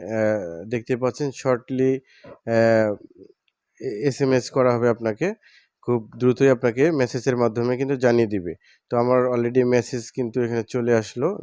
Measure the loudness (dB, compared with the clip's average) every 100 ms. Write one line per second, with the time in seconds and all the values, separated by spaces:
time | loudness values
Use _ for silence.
0 | -4 0 0 0 -4 -10 -8 -8 -4 -2
1 | -2 -4 -8 -4 -2 -2 -2 -2 0 0
2 | -6 _ -20 -12 -2 2 4 4 2 -4
3 | -12 -20 -20 _ _ _ _ -14 -10 -4
4 | -4 0 2 2 0 0 2 2 0 0
5 | -4 -2 -4 -6 _ _ _ _ -4 -2
6 | -4 0 0 4 4 4 2 2 2 2
7 | -2 -2 -2 0 0 0 -2 -2 -2 0
8 | 2 4 2 -2 -6 -10 _ _ _ 0
9 | 2 2 2 0 0 2 4 2 0 -6
10 | -8 -6 -4 -2 -2 -2 -4 -2 2 2
11 | 0 -4 -4 -4